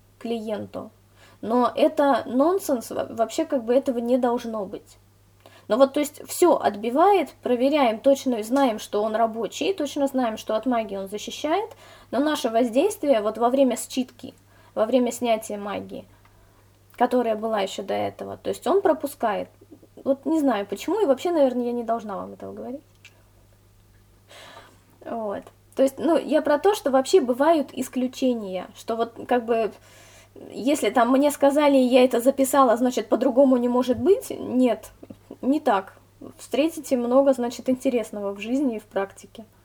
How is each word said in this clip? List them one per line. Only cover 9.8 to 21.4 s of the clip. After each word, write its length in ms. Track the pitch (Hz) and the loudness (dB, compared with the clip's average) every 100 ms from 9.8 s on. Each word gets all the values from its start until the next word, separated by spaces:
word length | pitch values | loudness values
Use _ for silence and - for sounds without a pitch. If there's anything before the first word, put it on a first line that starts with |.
| 285 294 277 | -4 -2 -2
знаем, 300 | 262 233 220 | 0 -4 -4
что 180 | - 220 | -4 -2
от 100 | 254 | 0
магии 300 | 233 208 190 | -2 -4 -8
он 120 | 196 | -10
защищает, 640 | 208 - - 302 370 440 - - - - | -10 -12 -6 -2 -2 -4 -12 -20 -20 -6
но 80 | 226 | -2
наше 300 | 302 285 233 | 0 0 0
воздействие 720 | 226 247 240 403 - 285 226 | 0 2 2 0 0 0 2
вот 160 | 208 220 | 0 0
во 120 | 240 | 0
время 260 | 269 262 240 | 4 2 0
считки, 580 | - 262 247 - - - _ _ _ - | -6 -6 -6 -10 -20 -20 _ _ _ -4
во 100 | 220 | 0
время 260 | 254 240 | 2 0
снятия 460 | - 240 220 - 208 | -2 -2 -2 -4 -10
магии, 480 | 202 190 190 208 - _ _ _ _ _ _ _ _ - | -8 -10 -10 -16 -18 _ _ _ _ _ _ _ _ -2
которая 380 | 247 247 226 208 | 0 2 0 -2
была 260 | 226 214 | -2 -2
ещё 220 | 190 - | -4 -6
до 120 | 202 208 | -6 -4
этого, 420 | 202 - 196 95 | -4 -8 -12 -10
то 120 | - | -8
есть 160 | 196 - | -4 0
он 140 | 392 | 2
пропускает. 680 | 370 311 277 - 226 185 180 _ _ - - - | 2 0 -4 -4 -4 -4 -8 _ _ -20 -20 -6
Вот 220 | 262 269 285 | -4 -2 -2
не 140 | 320 | 0
знаю 280 | 277 202 202 | 0 0 -4
почему, 320 | 202 - 427 | -8 -4 0
и 60 | 320 | 2
вообще, 260 | 254 359 | 0 0
наверное, 340 | 330 | 2